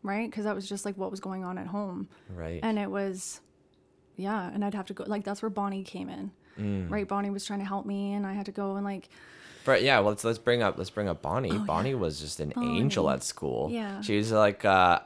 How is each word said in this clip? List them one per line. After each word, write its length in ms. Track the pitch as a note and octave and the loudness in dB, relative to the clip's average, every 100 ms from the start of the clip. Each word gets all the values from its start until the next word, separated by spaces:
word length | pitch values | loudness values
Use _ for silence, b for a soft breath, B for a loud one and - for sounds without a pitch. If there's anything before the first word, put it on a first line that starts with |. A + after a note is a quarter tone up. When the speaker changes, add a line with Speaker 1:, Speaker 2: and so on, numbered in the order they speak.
Speaker 1:
right? 300 | G3+ G3+ A#3 | -4 -4 -4
'Cause 140 | G#3 G#3 | -2 -2
that 100 | G3 | -2
was 120 | G3 | -4
just, 160 | G3+ | -6
like, 140 | G#3 G3 | -6 -4
what 140 | F#3+ | -6
was 80 | G3 | -6
going 240 | F#3+ F#3+ | -6 -6
on 160 | F#3 F#3 | -6 -6
at 80 | F#3 | -6
home. 400 | G3+ G3+ F3 F#3+ b b F2+ | -4 -4 -6 -8 b b -8
Speaker 2:
Right. 240 | D#2+ E2+ | -6 -2
Speaker 1:
And 160 | A3+ G#3+ | -2 0
it 100 | G3 | -2
was, 520 | G3 G3 F#3 - - _ _ _ _ _ _ _ - | -2 -2 -4 -8 -12 _ _ _ _ _ _ _ -8
yeah, 340 | F#3+ G#3+ F3+ | -4 -4 -4
and 140 | G3+ G3+ | -2 -2
I'd 80 | |
have 140 | G3+ F#3 | -2 -8
to 60 | |
go, 100 | G3 - | -8 -4
like, 160 | G#3 | -4
that's 180 | G3 G3+ | -2 -4
where 80 | A3 | -4
Bonnie 340 | G3 G3+ G3 | -2 -2 -2
came 260 | F#3+ F#3 F#3 | -8 -8 -8
in, 220 | F#3+ G3 - b b | -8 -10 -12 b b
Speaker 2:
Mm. 300 | G#2 G2+ F2 | -2 -2 0
Speaker 1:
right? 180 | G#3+ G3 | -2 -2
Bonnie 220 | G3+ G3+ | -2 -2
was 160 | G3 - | -4 -4
trying 140 | G3+ | -6
to 60 | G3 | -4
help 200 | G3 - | -4 -4
me, 280 | G3 G3+ | -2 -2
and 120 | G3+ G3 | -2 -2
I 80 | |
had 120 | G3 G3+ | -4 -6
to 40 | |
go 240 | G3 G3 G3 | -4 -4 -2
and, 100 | G3+ | -4
like, 240 | G3 - B B B B B - | -4 -10 B B B B B 4
Speaker 2:
Right, 180 | B2 | 6
yeah, 160 | B2+ B2+ | 8 6
well, 100 | G2+ | 6
let's, 140 | G#2 | 2
let's 140 | A#2 A2+ | 0 0
bring 220 | - A#2+ | 2 4
up, 140 | G#2+ - | 4 0
let's 120 | F#2 | -4
bring 200 | - G2+ | -2 -2
up 120 | D#2+ | 0
Bonnie. 280 | D2 G#2 B2 | 0 0 0
Speaker 1:
Oh, 40 | - | 0
yeah. 40 | - | 0
Speaker 2:
Bonnie 280 | D#2+ A#2 | 0 0
was 280 | C3 F2 D2 | 0 -2 -2
just 180 | D2+ - | -8 -6
an 140 | D2+ - | -4 -2
angel 460 | A#3+ - C3+ - | -2 2 2 4
Speaker 1:
Bonnie. 120 | D#2+ C2 | 2 2
Speaker 2:
at 60 | |
school. 440 | - - D2 A#1 D2 | -2 -4 -2 -2 -2
Speaker 1:
Yeah. 300 | A#3 G#3+ G2+ | -2 -6 -6
Speaker 2:
She 160 | G#2 G#2 | 0 0
was 160 | G#2+ | 4
like, 320 | A2 G#2 G2 | 6 4 4
uh, 360 | G#2 F#2+ F2+ E2+ | 6 8 8 6